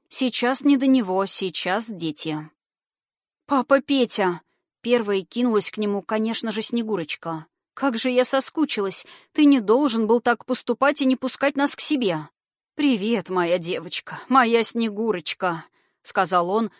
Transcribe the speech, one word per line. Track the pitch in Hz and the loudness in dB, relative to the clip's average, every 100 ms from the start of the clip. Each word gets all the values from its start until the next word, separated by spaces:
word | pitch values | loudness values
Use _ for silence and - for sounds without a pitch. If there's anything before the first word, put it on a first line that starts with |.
| _ | _
Сейчас | - 254 - 240 262 | -2 -2 0 -2 0
не | 285 277 | 2 4
до | 269 | 4
него, | 262 190 185 190 | 4 2 -2 0
сейчас | - 190 160 185 196 226 | -2 -4 -4 -2 -2 -4
дети. | 190 165 151 160 156 156 _ _ _ _ _ _ _ _ _ - | -6 -6 -6 -6 -6 -10 _ _ _ _ _ _ _ _ _ -2
«Папа | 285 240 277 | -2 2 2
Петя!» | - 277 240 - 190 175 _ _ _ _ | 2 0 0 0 0 -2 _ _ _ _
Первой | 233 240 208 202 | -2 0 0 -4
кинулась | 175 233 247 214 - | -4 -2 0 0 -2
к | - | -4
нему, | 208 202 | -4 -4
конечно | - 220 220 226 226 | -4 -4 -2 -4 -4
же, | 208 | -4
Снегурочка. | 208 233 220 202 156 - 170 160 156 _ _ | -4 -4 -4 -6 -6 -10 -8 -10 -12 _ _
«Как | - 277 226 | -4 -4 -2
же | 254 | 0
я | 247 247 | 0 2
соскучилась! | 269 - - 302 - 196 - - - _ | 0 -2 -2 -2 0 -2 -4 -6 -18 _
Ты | - 294 | 4 6
не | 277 | 6
должен | 196 233 285 226 214 | 4 4 4 0 2
был | 233 | 2
так | 247 233 - | 2 0 0
поступать | 254 - 240 277 285 | -4 -2 2 2 2
и | 262 | 0
не | 254 | 0
пускать | 254 - 277 285 | -2 0 0 0
нас | 285 | -2
к | - | 0
себе!» | - 294 254 156 151 _ _ _ _ - | 0 0 0 -2 -6 _ _ _ _ -2
«Привет, | 294 226 220 233 - | 2 2 0 -2 -2
моя | 185 170 180 | -2 0 0
девочка, | 170 185 175 - - - - | -2 -6 -6 -10 -10 -16 2
моя | 262 233 233 | 4 4 2
Снегурочка!» — | 220 233 226 202 226 185 - - 185 165 - _ _ _ | 2 0 -2 -2 -2 -2 -4 -4 -4 -4 -10 _ _ _
сказал | - - 185 180 170 | -6 -2 0 0 2
он, | 208 220 | 0 -2